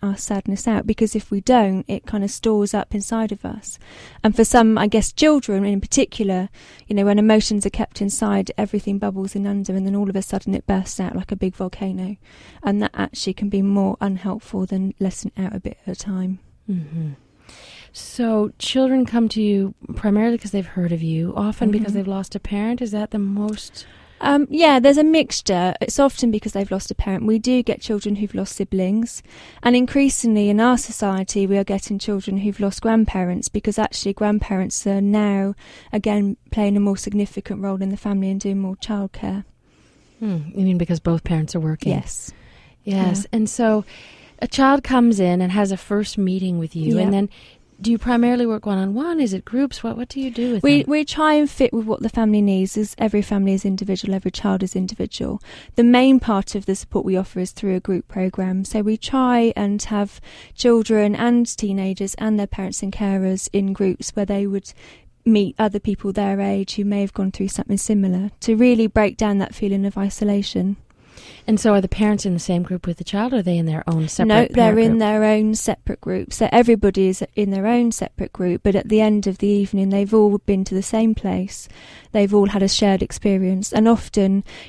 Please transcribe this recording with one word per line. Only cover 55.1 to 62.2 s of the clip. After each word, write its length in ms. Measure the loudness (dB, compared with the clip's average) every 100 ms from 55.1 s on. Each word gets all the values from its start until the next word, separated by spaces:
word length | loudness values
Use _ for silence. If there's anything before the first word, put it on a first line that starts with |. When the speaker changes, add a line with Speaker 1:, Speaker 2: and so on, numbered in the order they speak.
| -6 -8 -8 -12 -20 -6 4
Speaker 1:
The 80 |
main 380 | 6 8 8 6
part 340 | 4 0 0 -6
of 100 | -4
the 100 | -6
support 280 | -4 -4
we 140 | 0 -2
offer 240 | -2 -6
is 100 | -6
through 240 | -4 -4 -4
a 60 |
group 260 | -2 -4 -4
programme. 560 | -4 -4 -2 -4 -4
So 180 | -2 -2
we 120 | -2 -2
try 560 | -2 0 2 4 2 0
and 240 | -2 -2
have 380 | -2 -2 -2 -6 -20 -20 -20 0
children 580 | 4 4 4 2 2
and 320 | 2 2 2 2 -4
teenagers 560 | -4 -2 -4 -4 -6
and 200 | -4